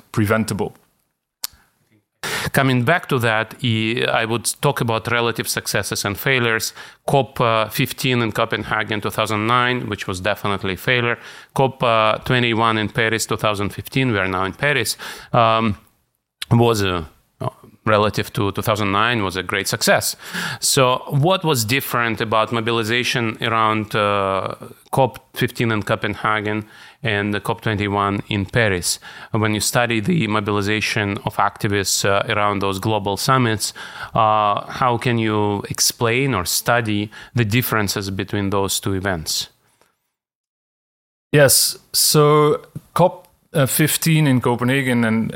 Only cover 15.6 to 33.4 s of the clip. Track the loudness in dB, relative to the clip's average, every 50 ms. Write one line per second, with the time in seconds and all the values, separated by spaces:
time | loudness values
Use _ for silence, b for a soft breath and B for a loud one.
15.6 | 0 0 -2 -4 -10 _ _ _ _ _ _ _ _ _ _ _ -2 2 4 4
16.6 | 6 4 4 2 0 0 -2 -2 -4 -8 -14 _ _ _ _ _ -8 -8 -8 -10
17.6 | -16 -20 -20 _ _ 2 4 4 4 2 0 -2 -6 -4 -4 -2 -2 -2 -2 -2
18.6 | -2 -2 0 0 0 0 0 2 2 2 0 0 -2 -2 -2 -4 -4 -4 -4 -4
19.6 | -2 -4 -4 -2 2 2 2 2 0 -2 -6 B B B B -8 B B -8 B
20.6 | -2 0 2 4 4 4 2 0 -2 -2 0 2 2 2 2 2 0 0 0 0
21.6 | 0 0 -2 -2 -2 -2 -2 -2 0 -2 -2 -2 -2 0 0 0 0 0 -2 -2
22.6 | -2 0 0 0 0 0 -2 0 0 0 -2 -2 -2 -2 -4 -4 -4 -2 0 2
23.6 | 2 2 2 0 -2 -2 -2 0 0 2 0 0 0 0 0 -2 -2 -4 -8 -10
24.6 | -14 -18 -20 -20 _ _ 0 2 2 2 0 -6 -18 _ -6 -4 -4 -4 -2 -2
25.6 | 0 0 0 0 0 -2 -2 -2 -2 -4 -4 -2 -2 -2 0 0 -2 -2 -4 -4
26.6 | -6 B B B B B B B -4 -2 -2 0 0 -2 -2 -2 -2 -4 -4 -2
27.6 | -2 -2 -2 0 0 0 0 0 0 0 0 -2 -4 -4 -4 -4 -2 0 0 2
28.6 | 2 2 0 0 -2 -4 -4 B B B B B B B -2 0 0 0 0 0
29.6 | -2 0 0 0 0 2 0 -2 0 0 0 0 0 0 0 -2 0 0 0 0
30.6 | 0 0 0 0 -2 -2 -2 -2 -2 -2 -4 -4 -4 -4 -2 0 0 0 0 -2
31.6 | -2 0 0 0 0 0 -2 0 2 2 2 2 0 0 0 0 0 0 0 0
32.6 | 0 -2 -2 -2 -2 -2 -2 -2 -2 -4 -4 -2 0 2 2 2